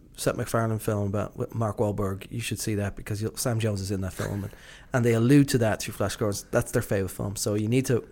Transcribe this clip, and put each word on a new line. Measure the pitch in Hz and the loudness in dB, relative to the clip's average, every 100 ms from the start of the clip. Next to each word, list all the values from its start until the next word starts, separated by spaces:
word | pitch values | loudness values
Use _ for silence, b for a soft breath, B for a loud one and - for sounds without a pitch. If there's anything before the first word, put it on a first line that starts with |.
| - - | -20 -6
Seth | - - | -2 -2
MacFarlane | 120 117 113 110 | 0 0 0 0
film | - 104 101 | -2 0 0
about, | 101 101 - | -2 -4 -6
with | 123 | -6
Mark | 113 113 104 | -2 -2 0
Wahlberg, | 107 101 98 95 - | 0 0 -2 -4 -8
you | 117 | -8
should | 113 104 | -6 -4
see | - 104 | -2 -2
that | 101 - | -2 -4
because | - 104 | -6 -4
you'll, | 110 - | -4 -2
Sam | 131 113 | -2 0
Jones | 110 101 | 0 -2
is | 95 | -4
in | 101 | -4
that | 92 | -4
film. | - 101 104 | -4 -4 -4
And, | 107 - B B B | -6 -10 B B B
and | 127 | 2
they | 120 | 4
allude | 113 120 143 139 | 4 8 8 8
to | 127 | 4
that | 110 98 | 2 0
through | - | -4
Flash | - 101 - | -2 -2 -2
Gordon. | 107 98 - | -2 -4 -2
That's | 120 120 | 0 2
their | 127 | 0
favourite | 117 104 92 | 0 0 -2
film. | - 113 101 | -4 -6 -4
So | - | -2
you | 104 107 | 0 2
need | 127 131 | 2 4
to | 120 - | 0 -2